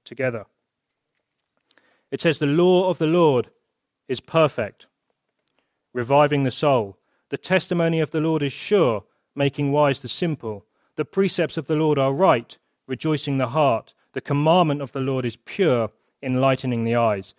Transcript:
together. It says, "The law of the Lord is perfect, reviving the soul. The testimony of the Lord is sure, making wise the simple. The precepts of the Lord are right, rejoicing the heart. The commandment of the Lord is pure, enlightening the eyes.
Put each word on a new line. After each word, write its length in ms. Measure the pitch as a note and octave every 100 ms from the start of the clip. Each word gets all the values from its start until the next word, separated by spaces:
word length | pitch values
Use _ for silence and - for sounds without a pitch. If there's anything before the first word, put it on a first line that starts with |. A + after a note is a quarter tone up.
together. 420 | - A#2+ C3 A#2 G2+ _ _ _ _ _ _ _ _ _ _ _ _ _ _ _ -
It 100 | C#3
says, 180 | E3+ D3
"The 80 | C#3+
law 420 | D3+ F3+ F3+ F#3
of 100 | E3+
the 80 | D#3
Lord 440 | F3 D#3+ B2+ - _ _ _ _ _ -
is 120 | B2+
perfect, 680 | - E3 D3+ - G#2 - _ _ _ _ _ _ _ _ _ _ _
reviving 520 | B2+ A#2+ C#3+ D3 C#3+
the 60 | C3+
soul. 480 | - D3+ C3 G2+ - _ _ -
The 80 | C3+
testimony 600 | - F#3 - F3 E3 E3
of 120 | D3+
the 100 | D#3+
Lord 220 | D#3+ D#3+
is 100 | C#3
sure, 520 | - - G#3 C#3+ G#2+ - _ _
making 380 | C#3 C#3+ C#3+ C#3+
wise 300 | C#3+ D3 C3+
the 60 | A#2
simple. 580 | - F3 D3+ A2+ G#2 - _ _ -
The 80 |
precepts 520 | D3+ - G3 - D#3+ -
of 100 | C#3+
the 100 | D#3
Lord 220 | D#3 C#3
are 140 | C3+
right, 460 | C#3 F#3 B2 A#2+ - _ _ -
rejoicing 520 | C3 D#3+ D3+ - C3+
the 100 | B2
heart. 460 | C#3+ C#3+ A2 - _ _
The 80 | -
commandment 640 | - C#3+ D#3 F3+ D#3+ C#3+
of 100 | C#3
the 80 | C3+
Lord 240 | C3 C3
is 120 | B2 -
pure, 540 | - - F3+ B2 A2 _ _ _
enlightening 640 | C3+ B2+ C3+ C3 B2+ A#2
the 120 | A2+ A#2
eyes. 360 | A2+ G2+ G2